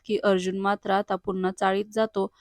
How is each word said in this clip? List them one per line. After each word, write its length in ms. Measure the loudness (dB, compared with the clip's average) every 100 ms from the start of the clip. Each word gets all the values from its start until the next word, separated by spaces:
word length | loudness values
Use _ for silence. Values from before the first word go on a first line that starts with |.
| -2
की 120 | 0 2
अर्जुन 340 | 2 0 -2
मात्र 300 | -2 -2 0
आता 220 | 0 0 -4
पुन्हा 340 | -4 -2 -2
चाळीत 320 | 0 0 0 -2
जातो 340 | -2 0 0 -4 -6